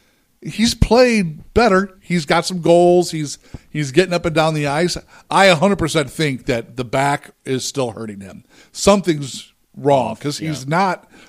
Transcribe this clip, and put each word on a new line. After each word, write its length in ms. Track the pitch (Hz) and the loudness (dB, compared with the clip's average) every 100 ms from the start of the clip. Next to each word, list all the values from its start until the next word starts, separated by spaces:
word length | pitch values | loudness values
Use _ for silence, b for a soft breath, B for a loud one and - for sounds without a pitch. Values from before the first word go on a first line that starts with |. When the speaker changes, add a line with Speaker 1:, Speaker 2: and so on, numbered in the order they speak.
| _ _ _ _ | _ _ _ _
Speaker 1:
he's 360 | - - 233 - | -12 -2 -2 2
played 760 | - 226 247 226 170 151 - - | 4 6 4 2 -2 -6 -4 0
better. 420 | 233 185 196 - | 4 2 0 -6
He's 280 | - 170 147 | -6 -4 0
got 180 | 170 165 | 0 0
some 160 | 185 | -2
goals. 480 | 160 175 175 180 175 | 4 6 6 4 2
He's, 300 | 160 143 - B B B | -4 -8 -10 B B B
he's 200 | 147 143 | -6 -2
getting 220 | 131 185 | 0 0
up 100 | 175 | -2
and 120 | 170 160 | -2 0
down 180 | 160 | 0
the 140 | 156 147 | -2 -2
ice. 300 | 147 175 - b b - | -2 -2 -4 b b -4
I 160 | 165 196 | 2 4
a 80 | 165 | 4
hundred 240 | 190 190 | 2 0
percent 320 | 160 160 135 | -2 -2 -4
think 340 | - 151 127 - | -4 -4 -4 -4
that 300 | 120 - 120 | -4 -6 -10
the 80 | 123 | -6
back 460 | 135 143 143 - _ | -2 0 -2 -6 _
is 220 | - 131 - | -8 -6 -6
still 280 | 139 123 | -6 -6
hurting 280 | 107 113 98 | -6 -12 -12
him. 240 | 95 - - b b | -16 -20 -20 b b
Something's 800 | - 196 202 175 151 135 - - _ _ - | -2 2 2 2 -4 -6 -12 -18 _ _ -6
wrong 360 | 135 139 113 113 | 0 0 0 -6
'cause 240 | 143 143 | -8 -8
he's 240 | 156 139 | -8 -8
Speaker 2:
Yeah. 60 | 135 | -4
Speaker 1:
not 380 | 165 196 170 _ | -2 -2 -4 _
the 60 | b | b